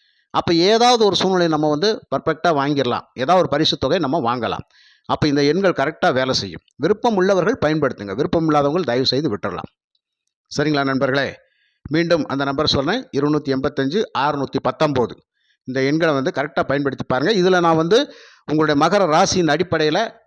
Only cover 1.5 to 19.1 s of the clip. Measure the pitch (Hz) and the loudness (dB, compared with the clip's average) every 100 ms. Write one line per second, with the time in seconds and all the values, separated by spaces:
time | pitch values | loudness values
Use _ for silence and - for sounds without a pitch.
1.5 | 151 151 147 208 214 - 135 - 156 175 | 2 0 0 0 -2 -6 -4 -4 -2 0
2.5 | 147 139 139 131 107 - - 135 180 143 | 0 0 0 0 -2 -6 -8 2 2 4
3.5 | 143 160 160 135 180 139 160 117 123 104 | 0 0 0 -2 0 0 -2 -2 -2 -4
4.5 | 85 - _ _ _ - 135 151 143 143 | -6 -12 _ _ _ -6 -2 0 2 2
5.5 | 175 190 143 139 - 180 131 131 123 98 | 2 0 0 -2 0 0 0 0 -2 -4
6.5 | 80 _ - 156 208 240 196 190 190 170 | -12 _ -4 -2 0 0 2 2 2 0
7.5 | 262 147 156 135 - 101 101 175 170 160 | 0 0 0 -2 -4 -8 -4 -2 0 2
8.5 | 147 143 170 147 123 127 127 156 101 98 | 2 2 0 -2 0 0 0 -2 -4 -6
9.5 | 87 - _ _ _ _ _ _ _ _ | -8 -12 _ _ _ _ _ _ _ _
10.5 | - 151 147 139 131 135 139 117 - _ | -4 -2 0 0 0 0 0 -4 -8 _
11.5 | _ _ _ - 156 170 170 - 139 139 | _ _ _ -4 -2 0 0 0 -4 -2
12.5 | 139 151 147 139 247 - 135 147 151 143 | -2 0 0 -2 -4 -4 -4 0 -2 -2
13.5 | 131 147 139 135 196 - 123 143 143 127 | -2 -2 -4 -2 -2 -4 -2 -2 -2 -4
14.5 | 139 - - 156 131 107 - _ _ _ | -2 -4 0 0 0 -2 -6 _ _ _
15.5 | _ - 131 135 156 165 139 143 135 151 | _ -8 -2 0 0 0 0 -2 -4 -4
16.5 | - 165 139 139 131 - 127 160 214 180 | -4 -2 -2 -2 -6 -4 -2 0 2 2
17.5 | 180 170 160 170 233 294 - - _ - | 4 4 2 4 2 0 -8 -20 _ -4
18.5 | 156 151 147 160 202 175 | 0 2 2 2 2 2